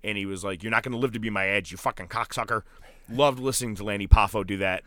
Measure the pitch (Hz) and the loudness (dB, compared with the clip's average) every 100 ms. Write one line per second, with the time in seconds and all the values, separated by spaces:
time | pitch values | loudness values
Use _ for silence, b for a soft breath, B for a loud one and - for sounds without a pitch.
0 | 104 104 98 95 98 92 110 113 131 117 | -4 -4 -4 -4 -6 -6 0 -2 0 -2
1 | 131 113 110 104 95 101 92 92 131 - | -2 -2 -2 0 2 0 -2 -4 -4 -4
2 | 85 113 113 - 113 113 - B B B | -6 -4 -4 -4 -2 -4 -4 B B B
3 | - 117 143 127 131 120 120 104 107 101 | -10 2 2 4 -2 -2 -4 -4 -4 -4
4 | 98 - 98 107 95 98 95 92 | 6 8 8 0 -2 -2 0 -2